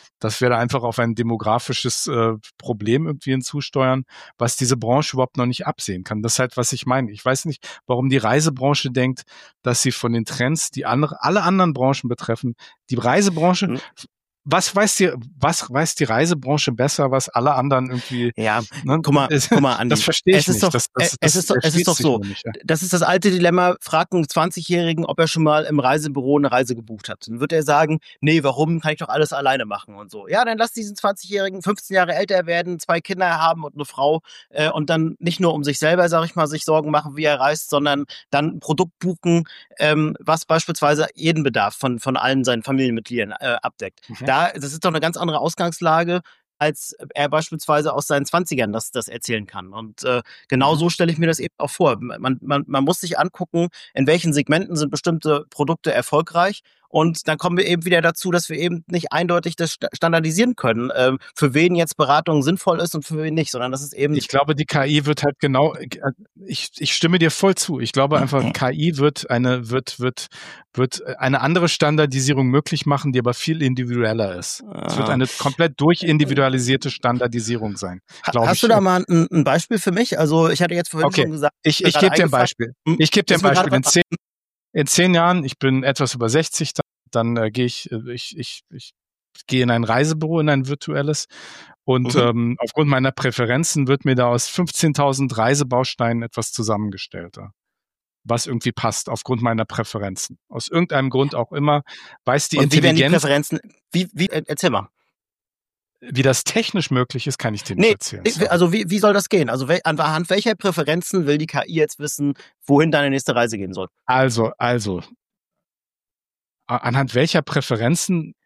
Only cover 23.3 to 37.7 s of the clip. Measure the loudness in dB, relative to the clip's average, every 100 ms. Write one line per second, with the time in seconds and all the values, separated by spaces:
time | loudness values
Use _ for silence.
23.3 | 4 4 4 2 0 -2 0 0 0 0
24.3 | 0 0 -2 -2 0 0 -2 -4 0 0
25.3 | 2 2 2 2 0 2 0 0 -4 2
26.3 | 2 4 2 0 -4 -10 -14 -14 -14 -12
27.3 | -6 -2 0 2 2 2 0 -4 -4 2
28.3 | 2 2 0 0 0 -2 -4 -4 -2 -2
29.3 | 0 0 0 -2 -8 -12 -20 -18 -18 -4
30.3 | -2 -2 -2 -4 -4 -12 -4 -4 -4 -6
31.3 | -4 -4 -4 -4 -4 -2 0 0 0 0
32.3 | 0 0 -2 -4 -8 -2 -4 -2 0 0
33.3 | 2 0 0 -6 -10 -10 -2 0 0 -4
34.3 | -20 -12 -2 -2 0 0 0 0 -2 -6
35.3 | 0 0 0 -2 0 2 4 4 2 0
36.3 | -2 -2 -2 0 2 2 -2 -2 -2 0
37.3 | 2 2 0 0